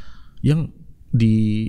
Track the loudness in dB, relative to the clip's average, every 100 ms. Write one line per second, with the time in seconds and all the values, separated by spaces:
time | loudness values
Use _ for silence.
0 | -14 -14 -16 -2 0 0 -2 -10 -20 -20
1 | -4 2 4 4 2 -2